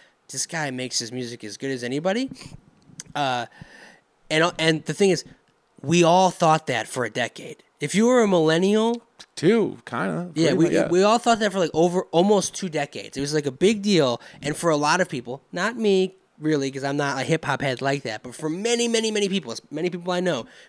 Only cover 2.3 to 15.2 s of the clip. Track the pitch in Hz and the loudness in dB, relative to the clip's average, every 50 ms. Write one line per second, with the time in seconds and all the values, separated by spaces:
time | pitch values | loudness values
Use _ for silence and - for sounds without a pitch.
2.3 | - - - - - - _ _ _ _ _ - - - - - - 143 147 135 | -10 -14 -18 -20 -20 -20 _ _ _ _ _ -20 -20 -20 -18 -12 -8 -4 -4 -2
3.3 | 127 123 117 - - - - - - - - - - _ _ _ _ _ _ - | -4 -4 -6 -8 -12 -20 -20 -20 -20 -20 -20 -20 -20 _ _ _ _ _ _ -2
4.3 | 156 160 165 175 170 - 160 165 160 156 - - 151 - 202 196 180 151 - - | 0 2 2 2 0 0 0 2 0 0 -2 -6 -2 2 2 2 2 0 -2 -8
5.3 | - _ _ _ _ _ _ _ _ _ - - 165 175 170 160 170 185 190 180 | -18 _ _ _ _ _ _ _ _ _ -4 2 4 4 6 6 6 6 4 2
6.3 | 170 - 175 160 156 156 - - 127 113 113 - - 131 123 107 104 131 120 113 | 2 2 2 2 2 2 0 -2 -4 -4 -4 -6 -6 -6 -6 -4 -4 -4 -6 -6
7.3 | - - 131 139 - - _ _ _ - 156 147 - 190 226 240 254 247 226 208 | -6 -12 -16 -16 -18 -18 _ _ _ -8 -6 -2 2 2 4 4 6 4 4 4
8.3 | 190 175 160 156 160 170 185 196 208 214 220 233 233 233 - _ _ - - _ | 4 4 4 4 4 4 4 4 4 4 2 2 0 -4 -8 _ _ -20 -20 _
9.3 | _ - - 170 220 233 196 - - 117 - - - 117 156 190 170 165 175 180 | _ 0 2 4 4 4 2 0 -2 -8 -12 -8 -6 -4 -4 -4 -4 -6 -8 -6
10.3 | 156 151 165 151 - 175 165 151 - - - - 170 180 190 208 220 240 - 240 | -2 0 2 2 4 4 4 4 4 2 2 2 2 4 4 4 4 2 2 2
11.3 | 233 214 220 208 185 196 175 156 - 156 170 180 175 185 175 - - 165 180 202 | 2 2 0 -2 0 0 -2 0 2 2 2 2 2 -2 -4 0 2 2 4 4
12.3 | 214 196 - - - - 202 180 151 151 143 143 - 107 98 107 - 135 139 143 | 4 2 2 -2 -6 -8 -8 -6 -4 -4 -6 -6 -8 -12 -14 -10 -8 -6 -4 -2
13.3 | 151 156 143 143 127 - 175 196 233 208 196 214 202 165 143 127 120 - - - | -2 -2 -2 -2 0 2 2 2 2 2 2 2 4 4 4 4 0 -2 -6 -14
14.3 | - - - 143 151 - - 170 156 147 147 147 160 185 185 - - 127 | -18 -10 -6 -6 -6 -2 0 0 2 2 2 2 2 2 0 -2 -4 -8